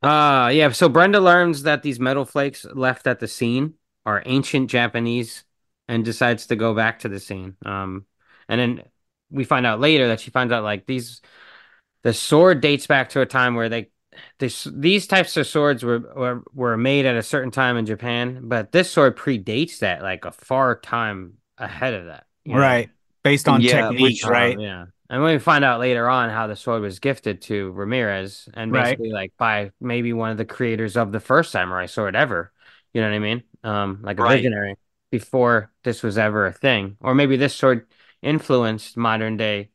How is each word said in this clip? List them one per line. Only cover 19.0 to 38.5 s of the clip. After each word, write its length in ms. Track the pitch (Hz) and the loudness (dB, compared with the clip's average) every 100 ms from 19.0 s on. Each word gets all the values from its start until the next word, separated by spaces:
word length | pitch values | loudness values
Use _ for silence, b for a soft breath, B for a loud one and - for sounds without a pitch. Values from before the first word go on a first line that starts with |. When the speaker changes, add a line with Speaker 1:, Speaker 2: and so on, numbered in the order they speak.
| 139 117 | 2 2
Speaker 1:
predates 640 | - 123 92 113 165 - | -4 -4 -2 -4 -4 -2
that, 220 | 104 87 | -4 -4
like, 240 | 95 92 85 | -6 -8 -10
a 60 | |
far 480 | - - 131 131 117 | -16 -4 0 0 0
time 540 | - 117 113 98 92 95 _ _ | -4 -4 -4 -6 -14 -20 _ _
ahead 360 | 104 90 131 | -14 -6 -4
of 120 | 107 85 | -4 -10
that, 200 | 76 _ _ - | -18 _ _ -4
you 80 | |
know? 60 | 123 | 2
Speaker 2:
Right. 300 | 139 123 113 _ _ _ | 4 2 -2 _ _ _
Based 240 | - 139 147 | 2 2 4
on 140 | 135 | 4
Speaker 3:
Yeah, 260 | 120 123 113 | 6 4 2
Speaker 2:
technique, 140 | 120 | 2
Speaker 3:
which, 220 | 131 110 | 2 2
Speaker 1:
Um, 80 | 110 | 0
Speaker 2:
right? 280 | 120 120 120 | 2 2 0
Speaker 1:
yeah. 260 | 107 92 87 _ _ | -8 -12 -16 _ _
And 140 | 127 | -2
we 140 | 156 156 | 2 2
find 240 | - 147 139 | 4 4 4
out 140 | 117 | 2
later 300 | 127 120 117 | 0 0 2
on 200 | 127 117 | 2 0
how 180 | 110 110 | -2 -4
the 80 | 104 | -6
sword 260 | - 113 | -4 -4
was 180 | 104 95 | -4 -4
gifted 420 | 139 131 - 95 | -4 -2 -4 -8
to 280 | - 104 95 | -6 -6 -6
Ramirez 760 | 92 101 127 113 98 95 - - | -8 -4 -2 -2 -4 -8 -14 -20
and 180 | - 113 | -12 -4
Speaker 2:
Right. 120 | 127 | 0
Speaker 1:
basically, 280 | 123 110 113 | 0 -2 -4
like, 220 | 107 95 _ | -6 -8 _
by 340 | 117 107 101 _ | -2 -2 -4 _
maybe 320 | 123 120 120 | -6 -4 -2
one 180 | 117 113 | -4 -4
of 60 | 107 | -4
the 80 | 117 | -8
creators 520 | - 123 113 110 120 | -4 -4 -2 -2 -2
of 140 | 110 | -2
the 80 | 104 | -4
first 320 | - 139 160 | 0 0 2
samurai 340 | - 90 92 90 | -2 -4 -4 -6
sword 280 | - 104 101 | -4 -4 0
ever. 360 | 143 95 85 _ b b b | 0 -2 -8 _ b b b
You 80 | 117 | -4
know 80 | 110 | -2
what 60 | 107 | -2
I 40 | |
mean? 240 | 107 117 - _ | -4 -6 -8 _
Um, 360 | 113 104 101 98 | -6 -4 -4 -6
like 160 | 104 101 | -8 -2
a 40 | |
Speaker 3:
Right. 140 | 117 131 | 2 2
Speaker 1:
visionary 380 | 123 104 101 98 _ _ _ | 2 -2 -6 -8 _ _ _
before 600 | 120 - 131 120 117 107 _ | -8 -4 0 2 2 0 _
this 180 | - 113 | -6 -4
was 140 | 117 101 | -4 0
ever 300 | 107 107 98 | 0 2 -2
a 60 | |
thing. 440 | 90 139 117 98 101 | 0 0 0 -2 -6
Or 120 | 127 131 | 0 2
maybe 200 | 143 131 | 2 2
this 160 | 139 - | 0 0
sword 320 | 135 123 - b b b | 2 2 -4 b b b
influenced 760 | 127 151 - | -4 -4 0